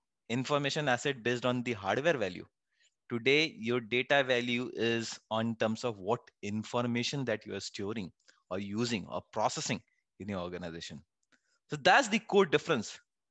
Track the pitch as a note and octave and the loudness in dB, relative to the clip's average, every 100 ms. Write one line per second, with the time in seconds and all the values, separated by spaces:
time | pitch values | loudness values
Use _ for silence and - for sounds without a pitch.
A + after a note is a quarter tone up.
0 | _ _ - A#2+ B2 C#3+ C#3+ D#3 D3 A#2+ | _ _ -4 -2 0 0 0 0 0 0
1 | D3 C3 A2+ B2 B2 B2 A#2+ G#2+ G2 A2+ | 0 -2 0 0 2 0 0 -2 0 2
2 | D#3+ C#3+ F#2+ F2+ F2+ _ _ _ _ _ | 2 2 0 -4 -12 _ _ _ _ _
3 | - A#2+ A#2 D3 D#3+ - A2 B2 A2 B2 | -6 0 4 4 4 -2 -2 -2 0 0
4 | C3 C#3+ C3 B2 A#2+ A#2+ B2 - A2+ A#2 | 2 4 4 2 2 -2 -2 -2 0 0
5 | A2 - - A2 A2+ A2 A2 A2+ B2 G2+ | -2 -8 -4 -2 0 0 0 0 -4 -4
6 | F#2+ A#2 - - G2+ G#2+ G#2 A#2+ A#2+ A#2+ | -2 -2 -2 -12 -6 -6 -4 -2 0 0
7 | A#2+ C#3+ B2 G#2+ G#2 G2 - - G2+ A2 | -2 -2 -2 -4 -4 -8 -8 -8 -6 -6
8 | F2 - _ _ - F#2 G2+ G#2 A#2+ A2+ | -8 -12 _ _ -10 -8 -4 -2 -2 -2
9 | - F2+ - A2 A#2 - D3+ A2+ - _ | -4 -10 -8 -2 -2 -2 -4 -4 -8 _
10 | _ - G2 F#2+ F2 F2 F2 E2 - D2 | _ -14 -8 -6 -6 -8 -8 -10 -12 -14
11 | - _ _ _ _ _ _ D3+ D#3 G#3+ | -18 _ _ _ _ _ _ 0 6 6
12 | A3+ A3 - G3 F3+ D3 - C#3 G2+ - | 6 0 4 4 6 4 2 0 -2 -8
13 | _ _ _ | _ _ _